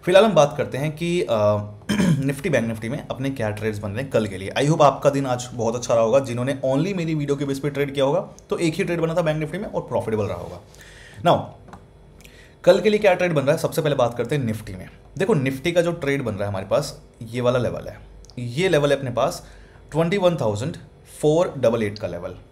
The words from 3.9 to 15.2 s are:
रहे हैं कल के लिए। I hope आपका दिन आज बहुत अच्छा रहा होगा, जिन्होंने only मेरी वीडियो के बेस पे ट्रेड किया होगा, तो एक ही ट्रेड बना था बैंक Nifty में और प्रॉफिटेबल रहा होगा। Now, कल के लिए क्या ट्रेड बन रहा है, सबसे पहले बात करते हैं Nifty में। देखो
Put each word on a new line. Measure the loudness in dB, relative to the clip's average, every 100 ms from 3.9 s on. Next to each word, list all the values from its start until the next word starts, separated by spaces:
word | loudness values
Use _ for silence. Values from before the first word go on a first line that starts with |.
रहे | -6
हैं | -2
कल | 0 -2
के | -6
लिए। | -6
I | 0 2
hope | 6
आपका | 4 6 2
दिन | 2 -2
आज | -4 -6
बहुत | -2 -2 -2
अच्छा | 0
रहा | 2
होगा, | 4 4
जिन्होंने | 2 -4 -4 -2 0
only | 0 0 -2
मेरी | -2 -2
वीडियो | -2 -2
के | -2
बेस | -2
पे | -4
ट्रेड | -2 -4
किया | 0 0
होगा, | 0 -4 -16 -8
तो | -2
एक | 0
ही | 0
ट्रेड | -2 -2
बना | 0 0
था |
बैंक | 0 -2
Nifty | -4 -6
में | -6
और | -8
प्रॉफिटेबल | -4 -4 -2 -2 -2
रहा | -6
होगा। | -10 -14 -18 -20 -20 -20 -20 -2 2
Now, | 2 0 -14 -20 -20 -20 -20 -20 -20 -20 -20 -20 0
कल | 4 6
के | 4
लिए | 4
क्या | 4
ट्रेड | 4 2
बन | 2
रहा | 2
है, | 0
सबसे | 0 -2
पहले | 0 2
बात | 0 0
करते | -2 -2
हैं | -2
Nifty | -4 -8
में। | -14 -14 -20 -18
देखो | -4